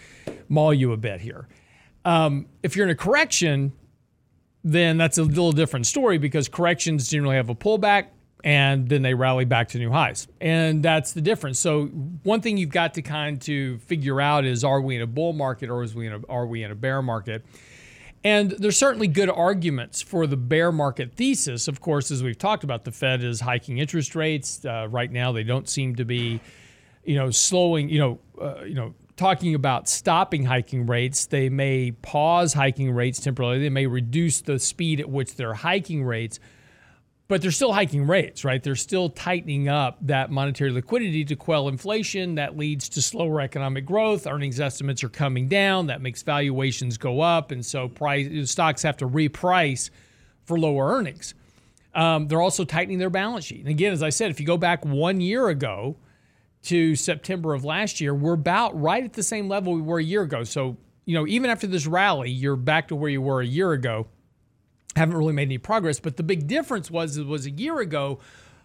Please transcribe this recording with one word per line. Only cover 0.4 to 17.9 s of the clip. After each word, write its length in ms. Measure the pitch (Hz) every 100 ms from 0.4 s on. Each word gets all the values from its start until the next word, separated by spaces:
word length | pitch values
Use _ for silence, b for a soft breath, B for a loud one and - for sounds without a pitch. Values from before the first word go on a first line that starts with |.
| -
maul 240 | 151 156
you 180 | 143 127
a 60 | 110
bit 240 | 110 92
here. 260 | 110 - 135 b b b b _
Um, 440 | 175 165 156 139 - -
if 120 | 143 190
you're 120 | 196
in 40 |
a 40 | 160
correction, 800 | 185 285 320 - 165 139 139 - _ _ _ _ _ _ _ _
then 340 | 160 165 170 160
that's 220 | 165 170
a 40 |
little 280 | 160 151 170
different 340 | 147 160 131 117
story 320 | 285 247 165
because 320 | 143 156 131
corrections 600 | - 175 170 170 151 120
generally 260 | 151 143 135
have 160 | 120
a 20 |
pullback 540 | 117 208 214 208 202 - - _ _
and 460 | 147 143 139 139 123
then 140 | 143
they 100 | 131
rally 320 | 127 131 131 127
back 220 | 120 117
to 80 | 120
new 140 | 117
highs. 360 | 143 123 - - _
And 400 | 160 165 160 156
that's 300 | 165 160 -
the 80 | 170
difference. 380 | 160 226 139 127
So 260 | 175 151 143 156 139 170
one 180 | 185 220
thing 160 | 226 202
you've 140 | 160
got 240 | 175 170 -
to 80 |
kind 360 | 143 151 147 139
to 360 | - 143 135 117
figure 420 | - 165 139 135
out 260 | 143 147 131
is, 180 | 120
are 180 | 135 139
we 140 | 135 120
in 80 |
a 40 | 117
bull 260 | 127 170
market 360 | 156 131 123 120
or 140 | 123
is 100 | 120
we 140 | 113 113
in 60 |
a, 80 | 107 -
are 200 | 123 120
we 160 | 117
in 80 | 104
a 40 | 107
bear 280 | 131 135
market? 420 | 131 113 98 110 - B B B B